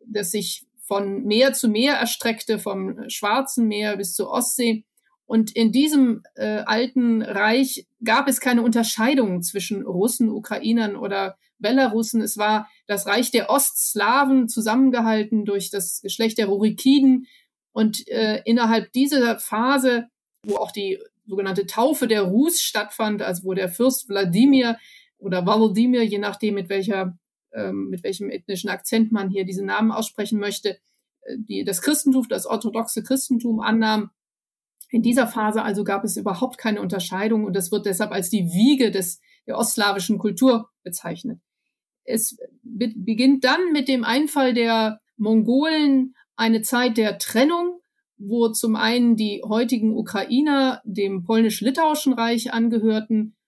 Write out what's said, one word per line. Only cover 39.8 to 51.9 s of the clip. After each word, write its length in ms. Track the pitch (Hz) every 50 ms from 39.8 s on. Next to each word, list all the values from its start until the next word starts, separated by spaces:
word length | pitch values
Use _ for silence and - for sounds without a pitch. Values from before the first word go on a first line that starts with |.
| 202 202 196 190 175 - 208 175
Kultur 500 | - 208 175 - 262 262 233 226 220 _ _ _
bezeichnet. 580 | - - 170 - - 170 175 170 - - 175 170 _ _ _ _ _ _ _ _ _ _ _ _ -
Es 320 | - - 226 - - - - - - _ _
be-, 300 | - - 226 196 247 226 -
beginnt 500 | - 185 226 220 220 254 269 285 269 -
dann 280 | 254 294 339 370 349
mit 160 | 302 294 269 277
dem 160 | 262 247 226
Einfall 480 | 226 233 277 311 294 - 285 262 254
der 480 | 233 240 233 233 226 226 220 214 214 - _ _ _
Mongolen 960 | - 202 214 220 220 214 226 247 269 302 320 311 311 294 277 269 262 254 262 - _ _ _ -
eine 240 | - 226 226 226 220
Zeit 380 | 220 - 254 240 247 247 220 233
der 180 | 214 208 -
Trennung, 640 | - - - - 226 269 311 349 339 349 359 349 349 _ _ _ _ _ _ _ -
wo 300 | 202 202 233 233 233 226
zum 280 | 220 - - 220 220
einen 400 | - - 220 240 247 240 233 226
die 260 | 214 220 208 202 -
heutigen 540 | - 220 214 226 254 240 262 220 220 220 220
Ukrainer 880 | - - - - 196 190 - 233 262 302 302 277 277 269 262 - - -
dem 400 | 214 185 208 202 196 196 185 175
polnisch-litauischen 880 | 220 226 226 226 214 220 - 202 262 269 320 330 311